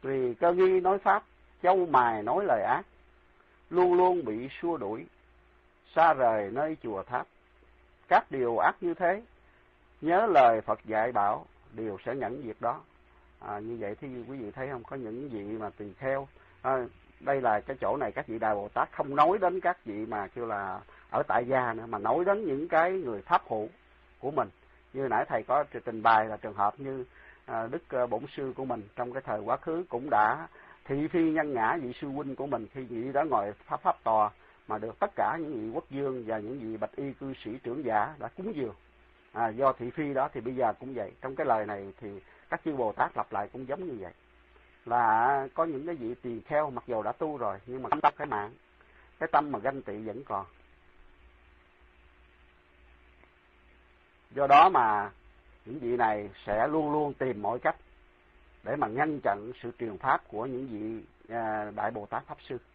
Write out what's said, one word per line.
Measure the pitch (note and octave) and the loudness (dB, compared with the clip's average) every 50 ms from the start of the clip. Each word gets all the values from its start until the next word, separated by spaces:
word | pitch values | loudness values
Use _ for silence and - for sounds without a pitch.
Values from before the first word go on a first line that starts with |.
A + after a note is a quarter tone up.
Tùy | - C3 C3+ C3+ B2+ B2 A#2 | -4 -2 -2 0 0 -2 0
cơ | - E3+ E3+ | 2 2 2
nghi | F3 F3+ F#3 F#3 F#3+ F#3 | 6 6 6 6 6 4
nói | F3 F#3 G3 G3 | 4 4 2 4
pháp, | - G#3 G3 G#3+ - _ - _ - _ - _ | 4 4 2 2 0 _ -20 _ -20 _ -16 _
châu | - F3 F#3 F#3+ F3+ | 4 4 6 6 4
mài | E3 C#3+ B2+ B2 A#2 A2+ G#2+ | 4 6 6 6 6 2 0
nói | G#2+ A2+ C3+ F#3 G#3 | 0 0 0 0 2
lời | F3+ B2+ G#2+ | 2 2 2
ác, | G2 G#2+ B2+ D3+ G3 _ _ _ - _ - _ _ _ _ _ _ _ _ _ _ _ | 4 2 0 0 -2 _ _ _ -20 _ -20 _ _ _ _ _ _ _ _ _ _ _
luôn | E3 F3 F3+ F3+ F3 | 2 4 6 6 6
luôn | F3+ F#3 F3+ F3+ F3 D3 | 6 6 6 4 2 0
bị | A2+ G#2+ A2+ B2 C3+ - - | -2 -4 -4 -6 -8 -10 -6
xua | - E3+ E3+ | -4 -4 -2
đuổi, | D3 A2+ G2 G#2+ B2 E3 - _ _ _ _ _ _ _ _ _ _ _ _ _ _ _ _ - | -2 -4 -6 -6 -6 -8 -14 _ _ _ _ _ _ _ _ _ _ _ _ _ _ _ _ 4
xa | D#3+ E3 E3 D#3 | 6 6 6 6
rời | C3+ B2+ A#2 A2+ G#2+ G2+ G2 | 6 4 4 4 2 0 -2
nơi | G#2+ C3 D3 D#3 D#3+ D#3 | -2 -2 -2 -2 -4 -6
chùa | - A#2+ G#2+ F#2+ | -6 -6 -6 -6
tháp. | F#2 - A#2 B2+ D#3 _ _ _ _ _ _ _ - _ _ _ _ _ _ _ _ _ | -6 -4 -6 -6 -6 _ _ _ _ _ _ _ -20 _ _ _ _ _ _ _ _ _
Các | F3 G#3 - - | 4 4 4 2
điều | D3+ C3+ B2+ A#2+ A#2 G#2 | -4 -2 0 0 2 4
ác | - E3+ - - | 2 2 2 0
như | - F3 E3 | -4 -4 -2
thế, | - F#3 E3+ F#3 G#3 A#3+ - _ _ _ _ _ _ _ _ _ _ _ _ _ _ | 0 2 0 0 0 -4 -16 _ _ _ _ _ _ _ _ _ _ _ _ _ _
nhớ | - D#3 E3+ F#3+ A3+ | -2 2 4 4 4
lời | A3+ F3 D3 B2+ A#2+ A2+ A2 | 6 6 8 8 8 6 4
Phật | - - G#2+ - - | 0 -2 -4 -4 -2
dạy | G#2+ G#2+ G#2+ A2 B2 | -4 -2 0 0 0
bảo, | B2+ G#2+ G2+ G2+ A2 D3 E3 - _ _ _ - | 0 2 2 2 0 -2 -6 -16 _ _ _ -18
đều | - A2 A2+ A2 G2 F#2 - | -12 -8 -8 -6 -8 -8 -8
sẽ | A#2+ B2 | -8 -6
nhẫn | C#3 A#2 G#2 B2 D3 | -4 -6 -6 -6 -8
việc | C#3 A2 G#2+ _ | -10 -12 -10 _
đó. | A#2 A#2 C3 D#3+ - _ _ _ _ _ _ _ _ _ _ _ | -4 -4 -4 -4 -10 _ _ _ _ _ _ _ _ _ _ _
À, | - G2+ G#2 G#2 | -10 -10 -8 -8
như | G#2+ A2+ A#2 A#2 | -8 -8 -8 -8
vậy | G#2+ G2+ G#2+ - | -6 -8 -8 -10
thì | D3+ C#3 B2+ B2 A2+ A#2 | -12 -12 -12 -12 -12 -12
quý | C3+ C#3 | -10 -10
vị | A#2 G#2 | -10 -10
thấy | G2+ C3 C3 C#3 | -8 -8 -8 -8
không, | C#3 B2 A2 | -8 -10 -10
có | - C#3+ | -12 -10
những | C#3 B2+ G#2+ A2 B2 C#3+ C#3+ | -10 -8 -8 -8 -10 -10 -8
vị | A#2 G#2 G2+ | -8 -8 -8
mà | G#2 A2 A2 G#2+ G2+ - | -8 -8 -8 -8 -10 -10
tỳ | - G#2 G2+ | -10 -14 -14
kheo, | F#2 - C#3 C3 C3+ C#3 C#3 C#3 _ - - - - - | -12 -8 -4 -4 -4 -4 -6 -10 _ -20 -20 -20 -20 -6
à, | - C3 C3+ B2+ A#2+ A2+ - - _ _ - - | -2 -2 -2 -2 -2 -6 -12 -20 _ _ -20 -8
đây | - C3+ C#3 C#3 | -2 -2 0 2
là | B2+ A#2 G#2+ G#2 | 2 2 2 2
cái | - - C3+ B2+ | 0 -6 -8 -4
chỗ | A#2 G2 A#2 | -2 -2 0
này | C3 B2+ G#2 | 0 -2 -4
các | - C3 A#2 | -4 -6 -8
vị | - A2 A2+ | -6 -6 -2
Đại | A2+ A2 G#2+ | 0 0 0
Bồ | G2+ G2+ G#2 | 0 -2 -4
Tát | - B2 - - | -2 -2 -2 -2
không | - - - C3+ C#3 | -2 -6 -4 -2 4
nói | C#3+ D3 E3 F#3+ G#3+ | 6 6 6 6 4
đến | F#3 F3 F3 F#3+ | 2 0 0 2
các | F3 F3 F3+ - _ | 0 -2 -2 -2 _
vị | A#2 G#2 G#2 A2 | -8 -6 -6 -6
mà | A2+ A2+ G#2 G2 F#2 _ | -4 -4 -6 -6 -6 _
kêu | B2 A#2+ | -8 -6
là | A2+ G#2+ G2+ G2 F#2+ F#2 F#2+ G#2 - - - - _ | -4 -4 -4 -4 -6 -6 -8 -12 -16 -20 -20 -14 _
ở | - A#2+ D3+ - | -2 -2 0 4
tại | - A#2 B2 | 2 2 2
gia | A#2+ C3 C3 B2+ A#2+ | 4 2 2 2 0
nữa, | A2+ A2+ A2+ | -2 -6 -6
mà | A#2 A2+ G#2 | -6 -6 -2
nói | G2+ A2 B2+ D#3+ F3+ | 0 2 2 2 4
đến | F3+ G3 G#3 A3 | 2 2 2 2
những | E3 C3+ C#3 D#3+ E3+ | -2 -2 -2 -2 2
cái | E3 D#3+ E3 F3+ | 4 4 4 4
người | F#3+ F#3+ E3+ B2 A2 G2+ | 0 -2 -4 -4 -6 -6
pháp | - - F3 F3+ - - | 0 2 2 2 2 0
hữu | A#2 G#2+ G#2 - - _ _ _ _ - _ _ _ _ | -4 -4 -4 -6 -10 _ _ _ _ -20 _ _ _ _
của | - C3+ | -8 -4
mình. | D#3 - A#2 F#2+ - _ _ - _ - _ _ | -2 -2 -2 -2 -6 _ _ -20 _ -20 _ _
Như | - C3+ C3+ B2+ | -8 -6 -4 0
nãy | A2+ A2 C#3+ - | 0 0 0 0
thầy | C#3 A2+ | -2 -4
có | G#2+ - B2+ C#3+ D3 - - A#2+ - | 0 2 0 0 0 -2 -6 -10 -8
trình | B2 A2+ A2 | -8 -8 2
bày | G#2+ A2+ A2+ A2 G#2+ | 6 6 6 6 6
là | A2 G#2+ | 2 -4
trường | G#2+ - A2 G2+ | -8 -8 -10 -2
hợp | G2+ G2+ G#2 - - | 0 0 0 0 -2
như, | C#3 C3+ C3 C3 B2+ - _ - - - - - _ | -10 -8 -8 -8 -10 -12 _ -20 -20 -20 -20 -20 _
à, | - B2 A2+ A2+ | -8 -6 -6 -4
Đức, | A2+ C3+ C3 - _ | -4 -6 -8 -8 _
à, | D3+ B2+ B2 | -2 -2 0
Bổn | A#2+ A#2 A2 C3+ D3 - | 0 -2 -4 -6 -8 -8
Sư | - C#3+ C3+ B2+ | -6 -6 -6 -6
của | - C#3 | -6 -6
mình | C3 A#2+ A2+ G2+ G#2 _ | -6 -6 -6 -8 -14 _
trong | - B2 B2 | -8 -8 -6
cái | A#2+ C3+ | -6 -8
thời | - - A2+ G#2+ | -4 -4 -4 -4
quá | G#2 A2 B2 | -2 -2 -2
khứ | C3+ - E3+ D#3+ E3+ F3+ - | -2 -2 -4 -4 -4 -4 -6
cũng | - A#2+ C3 D3 | -6 -6 -2 2
đã | A#2+ G#2 G#2+ G#2+ B2 D3+ - - - - - - - - _ | 4 4 6 4 4 0 -4 -12 -16 -20 -20 -20 -20 -20 _
thị | - C3+ C#3+ D3+ D#3+ | -6 -4 -2 -2 0
phi | - F3 E3 D#3+ | 2 2 2 4
nhân | D#3 D#3+ D3+ D3 C#3 | 2 2 0 0 0
ngã | A#2+ A2 A2+ D3 F3 | 0 2 2 0 0
vị | C#3 B2 A#2+ - | -4 -6 -8 -8
sư | - C#3+ | -8 -8
huynh | C3+ C#3 D3 C#3 C3 | -6 -6 -6 -6 -6
của | - C3+ | -6 -4
mình | D3 C#3 A2+ A2 G2 _ | -4 -4 -4 -6 -8 _
khi | C#3 | -12
vị | B2+ A2+ B2 A2+ A#2 C3+ | -10 -8 -8 -6 -6 -2
đó | C3+ C#3+ E3 | 0 0 0
ngồi | D#3 C3 A2 G2+ G2+ | 2 2 2 2 0
pháp, | G#2 - - - D3 D#3 | -6 -8 -8 -8 -8 0
pháp | - F#3 - - _ | 0 0 0 2 _
tòa | A#2 A2 G#2+ G#2+ G#2 - _ - - - _ _ - | 2 4 4 4 2 0 _ -20 -20 -20 _ _ -8
mà | G#2+ G#2+ | -6 -6
được | G#2+ A2+ G#2+ _ | -6 -8 -2 _
tất | G3+ G3 - | -2 -2 0
cả | - G2+ G2+ C3+ E3 | 0 0 0 0 -2
những | D#3+ D3 D3+ | -4 -6 -6
vị | A2+ G#2+ A2+ A2+ | -6 -6 -6 -6
quốc | D#3+ - _ | -8 -8 _
vương | C3+ C#3 C#3 C#3 C3 B2+ A#2 | -6 -4 -4 -4 -4 -4 -4
và | G#2+ A2+ A2 | -4 -4 -4
những | G#2 G#2+ C3 C#3+ | -4 -6 -8 -8
vị | A2+ A2 A2+ | -8 -8 -6
bạch | G#2+ G#2+ - - | -6 -6 -6 -6
y | - C#3 C#3 | -6 -8 -8
cư | B2 _ C#3 C3+ C3 - - | -8 _ -10 -10 -10 -10 -10
sĩ | A2 A2+ C3 | -10 -10 -8
trưởng | - B2 A#2+ - - | -6 -6 -6 -4 -2
giả | A#2 A2 G#2+ G#2 - - - | 0 2 2 2 0 -4 -10
đã | G#2+ A#2 _ | -12 -12 _
cúng | - F#3 G#3+ G#3+ | -8 -8 -6 -4
dường. | D3 B2+ A2+ F#2+ - _ _ _ _ _ _ _ _ _ _ | -4 -6 -6 -6 -12 _ _ _ _ _ _ _ _ _ _
À, | - G#2+ A#2 A2 | -4 -2 -2 -2
do | G#2+ A#2 C3+ C3+ | 0 2 2 2
thị | B2+ - A#2+ B2 | 2 2 -6 -8
phi | - - D3+ C#3+ C#3 | -6 -4 -4 -2 0
đó | C3 C3+ D3 | 0 -2 -2
thì | - C3+ | -4 -6
bây | A2 B2 C3 | -6 -6 -2
giờ | B2+ B2+ A2+ G#2 - | 0 0 0 0 -2
cũng | B2+ C3 C3+ | -10 -10 -8
vậy. | A#2 G2+ - - _ | -8 -8 -8 -10 _
Trong | - C3 C3+ | -10 -8 -6
cái | - D#3 | -4 2
lời | C#3 A#2 A2 G#2+ | 2 2 2 2
này | G2+ G#2 G2+ G2 G2 F#2+ - | -2 -6 -8 -8 -12 -14 -14
thì | A#2 G#2 G2+ G2 - - - - - _ | -14 -12 -14 -14 -16 -20 -20 -20 -8 _
các | - - - | -8 -4 -4
chư | E3 D3 | -4 -2
Bồ | C3+ A#2+ G#2+ | 0 0 -2
Tát | G2+ - C3 E3+ - | 2 0 -2 -2 0
lặp | - G#2 - | -6 -6 -4
lại | A2+ G2 G#2 - | -4 -6 -6 -6
cũng | - B2 C3 B2 | -8 -12 -8 -8
giống | C3+ F3 F#3 | -8 -8 -6
như | F3 C3+ G#2+ | -10 -10 -10
vậy. | F#2+ F2 - _ _ _ _ _ _ _ _ - _ _ _ _ _ | -12 -14 -16 _ _ _ _ _ _ _ _ -20 _ _ _ _ _
Là | A#2+ A#2 B2 A#2+ A2+ A2 A2+ A#2 B2+ C#3 C3+ C3+ C3+ _ | 0 0 2 4 4 4 4 4 4 2 2 -2 -4 _
có | - E3 | -2 -2
những | E3 D3+ C3 D3 | -2 -2 -6 -6
cái | E3+ F3 | -6 -8
vị | D3 A#2+ A2 B2 B2 | -6 -6 -8 -8 -6
tỳ | - B2+ A#2 A2+ | -8 -8 -8 -8
kheo | G2 - D#3 D3 D#3 D3 | -8 -2 0 0 0 0
mặc | B2+ A#2 - | -4 -10 -6
dù | - A#2+ A2 | -4 -4 -2
đã | G#2 A2 | -2 -4
tu | B2 - E3 D#3 D3+ | -4 -4 -4 -6 -4
rồi | C3+ A#2+ G#2 G2 G2 - | -2 -4 -4 -4 -6 -10
nhưng | A#2 B2 C3 | -10 -10 -8
mà | B2+ A2 | -4 -2
cái | - D3+ | -2 2
tâm, | D#3 D3 - | 2 2 2
cái | - D3 | 0 -6
mạng, | D3+ A#2+ G#2 G2+ G#2+ C3+ - _ _ _ _ - _ - - - - - _ | -4 -4 -4 -4 -6 -10 -18 _ _ _ _ -20 _ -20 -20 -20 -20 -8 _
cái | D#3+ D#3+ | -6 2
tâm | - D3 D3+ D3 | 2 2 2 2
mà | C3+ A2 | -4 -2
ganh | G2+ C3 C3+ C3+ | -2 -4 -4 -4
tị | - - G2+ G#2+ A2 | -8 -10 -10 -8 -8
vẫn | A2 G#2 - - | -10 -10 -10 -8
còn. | - A2 G2 G2 - _ - - _ - - _ - _ - - - - _ - - _ - - - - - _ _ _ _ - _ _ _ _ - _ _ - _ _ _ - - _ _ _ _ _ _ - - - _ _ - _ _ - _ _ _ _ _ _ _ _ _ _ _ _ _ _ _ _ _ _ _ _ _ | -6 -6 -6 -6 -8 _ -20 -20 _ -20 -20 _ -20 _ -20 -20 -20 -20 _ -20 -20 _ -20 -20 -20 -20 -20 _ _ _ _ -20 _ _ _ _ -20 _ _ -20 _ _ _ -20 -20 _ _ _ _ _ _ -20 -20 -20 _ _ -20 _ _ -20 _ _ _ _ _ _ _ _ _ _ _ _ _ _ _ _ _ _ _ _ _
Do | E3+ C#3 C#3+ | -2 -2 6
đó | C#3 C#3 D3 E3 F#3+ | 10 10 12 12 10
mà | F#3 C#3+ A#2+ A2 G#2+ G#2 G2+ G2+ - - - - _ - _ - - _ _ | 8 6 4 4 2 0 -2 -4 -8 -16 -20 -20 _ -20 _ -20 -20 _ _
những | A2 A#2+ D#3 | -14 -12 -8
vị | B2 A#2 A#2+ | -4 -2 0
này | A#2+ A#2 A2 G#2+ G#2 G#2 G2 G2 - - | 2 2 2 2 0 -4 -10 -14 -14 -6
sẽ | - G#2 G#2+ A#2 D3 | -2 0 2 2 2
luôn | D3+ D#3+ D3+ D3 | 2 0 0 0
luôn | D3 D3+ D3+ C#3+ C3 | 0 0 0 -2 -2
tìm | - C3+ C3 A#2 G#2 | -4 -4 -4 -2 -2
mọi | G2+ G2+ A#2 B2 | -4 -4 -4 0
cách | - D#3 - - - _ - _ - _ _ _ _ _ _ - - - - - | -2 -2 -2 -2 -12 _ -20 _ -20 _ _ _ _ _ _ -20 -20 -20 -20 -14
để | - - - | -6 -6 -2
mà | D3+ - | -2 -2
ngăn | G#2+ A2 C3 D3 D#3 D3+ C#3 | -2 0 -2 0 0 -2 -2
chặn | - A2+ G2+ G2+ G#2 A#2 B2+ - | 0 -2 -2 -2 -6 -12 -14 -12
sự | - A#2+ - _ | -12 -12 -8 _
truyền | B2 A2+ G2+ F#2 | -8 -8 -6 -2
pháp | - C3 C#3+ F3 - - | 0 2 2 2 0 -6
của | - G#2 A#2 | -8 -6 -6
những | C3+ C3 B2 C3+ | -4 -6 -6 -6
vị, | C3 A2+ G#2 G#2+ A2 A2+ A2 - - _ _ - - A2+ | -8 -8 -8 -6 -6 -8 -8 -12 -16 _ _ -16 -10 -6
à, | A#2+ A#2 A2 G#2+ G#2+ G#2 G#2+ G#2 | -4 -4 -2 -4 -4 -6 -6 -6
Đại | G#2 G#2 G#2+ | -4 -4 -4
Bồ | A#2+ A2 G#2 | -4 -6 -10
Tát | - A2+ B2 C#3 | -6 -8 -8 -8
Pháp | - - - - - | -8 -16 -16 -12 -10
Sư. | C3+ A#2+ - _ | -10 -10 -10 _